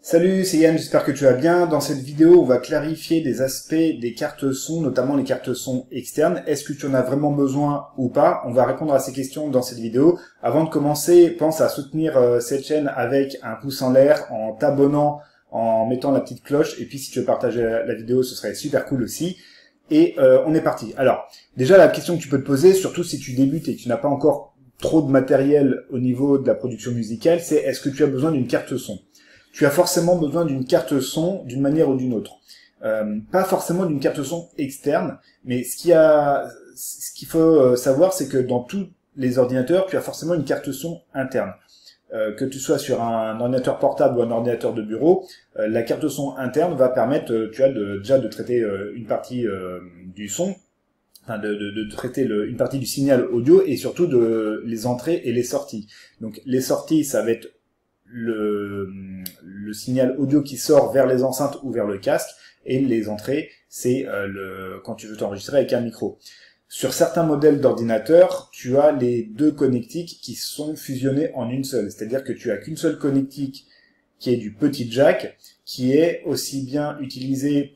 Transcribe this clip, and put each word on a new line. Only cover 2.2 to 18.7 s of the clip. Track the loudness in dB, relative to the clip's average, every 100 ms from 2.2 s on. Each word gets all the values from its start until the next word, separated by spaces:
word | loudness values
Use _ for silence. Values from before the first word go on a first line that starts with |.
| 8 8
on |
va | 8 2
clarifier | 2 -4 -2 -6 -2 -2
des | 0 -2
aspects | -2 -4 -4
des | 0 0 0 -6
cartes | -6 -8 -4 -4
son, | -4 -6 -4
notamment | -2 0 0 -2
les |
cartes | -2 -4 -4
son | -6 -4 -6 -6
externes. | -12 -8 0 0 0 -4
Est-ce | -4 -4
que |
tu | -8 -2
en |
as | 0
vraiment | 0 -2 0
besoin | 0 0 0 0 -2 -6 -6
ou | -2
pas ? | 4 2 2 0
On |
va | 2 2
répondre | 0 0
à | 0
ces | 0
questions | -8 -8 -8 -2
dans | -2
cette | -2 -8
vidéo. | -2 4 4 2 -8 _
Avant | 0 0 0
de |
commencer, | 0 0 0 6 8 8
pense | 4 -2 2
à | 0
soutenir, | 0 -6 -4 2 4
euh, | 4 2
cette | 0 -6 -2
chaîne | -2 -2
avec | -4 0 0 0 -6
un | -12 -10
pouce | -10 -4
en | 4
l'air, | 6 6 4 2
en | -6 -6
t'abonnant, | 0 0 4 4 4 0 -2 -14 _ _
en | -2 0 2 0
mettant | -2 0
la | 0
petite | -2 -14
cloche. | -2 0 0 -4
Et | -12
puis | -10
si | -8
tu | -4
veux | -2
partager | 0 0 0
la, | 0 -2 -4
la | -6
vidéo, | -2 0
ce | 0 -4
serait | -8 -8
super | -2